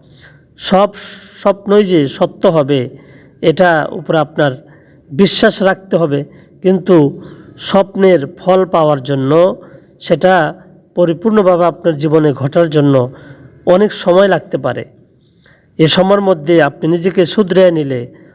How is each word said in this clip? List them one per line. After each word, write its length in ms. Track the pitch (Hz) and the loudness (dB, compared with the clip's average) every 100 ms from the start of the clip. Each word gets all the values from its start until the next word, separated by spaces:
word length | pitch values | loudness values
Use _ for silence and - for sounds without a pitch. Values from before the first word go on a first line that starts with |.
| _ _ - _ _ _ | _ _ -20 _ _ _
সব 380 | - 190 202 - - - - - | -2 0 0 -4 -20 -20 -20 -6
স্বপ্নই 440 | 202 196 - 208 | -4 -4 0 0
যে 240 | 196 175 135 | 2 0 -2
সত্য 400 | - 170 - 202 | -2 -6 0 0
হবে, 420 | 160 139 139 120 - - - - - | 0 0 -2 -4 -12 -20 -20 -20 -4
এটা 480 | 170 151 180 156 - | -2 2 2 2 -2
উপরে 260 | - 156 160 | -8 -4 -4
আপনার 340 | 151 - 143 127 - - _ _ _ | -2 -2 -2 -2 -18 -20 _ _ _
বিশ্বাস 500 | 139 196 - 220 - | 0 0 2 0 0
রাখতে 340 | 190 190 - 175 | -2 -2 -4 -2
হবে, 280 | 160 139 147 - - _ | -2 -4 -8 -18 -20 _
কিন্তু 600 | 185 185 180 170 139 - - - - - | -2 -2 2 2 2 -2 -18 -20 -20 -16
স্বপ্নের 680 | - 190 196 190 190 170 143 - | -2 -2 -2 0 2 2 -2 -8
ফল 300 | 180 190 180 | -2 0 0
পাওয়ার 360 | 175 151 143 | 0 0 -2
জন্য, 580 | 127 139 131 160 185 226 - - _ _ | -4 -4 0 2 0 -2 -16 -20 _ _
সেটা 540 | - 156 185 185 151 180 - - _ | -4 0 2 2 0 -6 -20 -20 _
পরিপূর্ণভাবে 720 | - 170 165 226 214 185 175 | -2 -2 -2 -2 0 2 2
আপনার 320 | 170 160 175 147 | 0 -2 -4 -2
জীবনে 360 | 156 156 151 | 0 0 0
ঘটার 380 | 123 139 175 170 | -2 -4 -2 0
জন্য 420 | 151 143 135 123 - - - - _ - | 0 2 2 -2 -8 -20 -20 -20 _ 0
অনেক 260 | 180 208 | 2 2
সময় 360 | - 185 180 196 | -2 0 2 2
লাগতে 300 | 165 - 147 | 0 -4 -8
পারে। 260 | 131 120 - _ _ _ _ _ _ _ _ - | -6 -8 -12 _ _ _ _ _ _ _ _ -2
এ 100 | 156 | 0
সময়ের 320 | 185 190 202 | 2 2 2
মধ্যে 420 | 190 170 147 170 | 0 -2 0 2
আপনি 280 | 143 - 160 | 0 -2 -4
নিজেকে 360 | 170 185 196 165 | -2 -2 -2 -2
শুধরে 440 | - 185 180 185 | 0 0 2 2
নিলে 440 | 165 139 123 120 - - | 2 -4 -6 -10 -18 -20